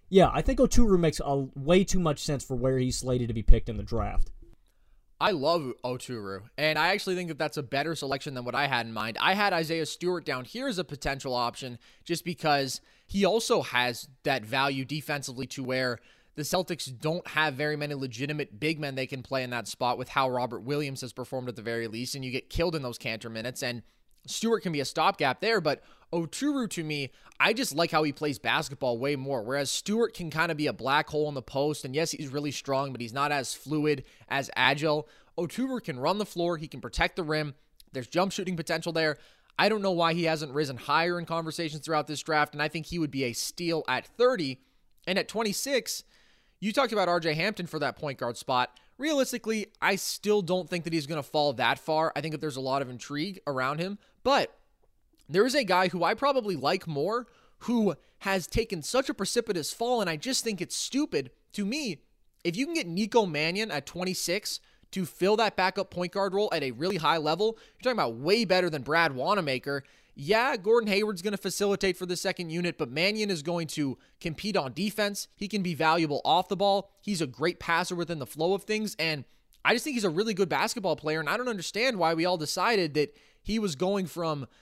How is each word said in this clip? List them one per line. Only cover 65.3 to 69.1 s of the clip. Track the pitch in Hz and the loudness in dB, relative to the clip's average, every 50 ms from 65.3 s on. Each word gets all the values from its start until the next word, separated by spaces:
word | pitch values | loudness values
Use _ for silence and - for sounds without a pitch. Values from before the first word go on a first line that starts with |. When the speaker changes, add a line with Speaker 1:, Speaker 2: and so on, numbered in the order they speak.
| 214 | 4
Speaker 2:
that | 214 226 202 - | 4 2 0 2
backup | - 185 190 - 202 185 - | 2 0 2 2 -2 -6 -6
point | - 175 180 175 - | -4 -6 -4 -4 -2
guard | 196 196 196 175 | -2 -2 0 2
role | 202 214 - 175 | 0 0 2 0
at | 160 143 | 0 -2
a | 131 | -2
really | 117 113 156 190 208 165 | -4 -2 -2 -2 -2 0
high | 160 147 160 | 2 2 2
level, | 165 147 151 160 170 208 226 226 - | 2 2 0 2 2 2 0 0 -4
you're | - - _ - - | -10 -20 _ -4 -2
talking | 254 247 214 | 0 0 2
about | 151 120 117 | 0 0 0
way | 117 135 165 202 233 226 | -2 2 4 4 4 4
better | 170 185 185 180 175 | 4 4 4 4 2
than | 156 143 120 | 0 -2 -2
Brad | 135 151 165 170 156 | 2 4 4 4 4